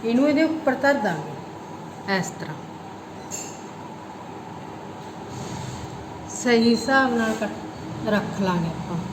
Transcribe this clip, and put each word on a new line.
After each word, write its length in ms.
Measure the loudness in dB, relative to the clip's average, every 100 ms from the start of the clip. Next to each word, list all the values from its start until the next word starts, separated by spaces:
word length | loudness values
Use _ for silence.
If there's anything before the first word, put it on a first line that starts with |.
ਇਹਨੂੰ 240 | 4 6 6
ਇਹਦੇ 140 | 6
ਉੱਪਰ 320 | 4 4 2 4
ਧਰ 120 | 4
ਦਾਂਗੇ 1200 | 4 2 -2 -4 -8 -10 -12 -12 -12 -12 -10 0 0
ਇਸ 120 | 0 -6
ਤਰ੍ਹਾਂ, 160 | -8 -8 -10 -12 -12 -12 -12 -12 -10 -8 -8 -10 -12 -12 -12 -12 -12 -12 -12 -12 -12 -12 -10 -10 -12 -12 -12 -10 -10 -8 -8 -6 -8 -8 -8 -10 -10 -10 -10
ਸਹੀ 340 | -2 6 8 8
ਹਿਸਾਬ 440 | 6 6 6 6
ਨਾਲ 200 | 4 2 0
ਕੱਟ, 680 | -2 -4 -8 -8 -8 -4 2
ਰੱਖ 320 | 2 2 0
ਲਾਂਗੇ 280 | 2 2 0
ਆਪਾਂ 300 | -2 -4 -4 -4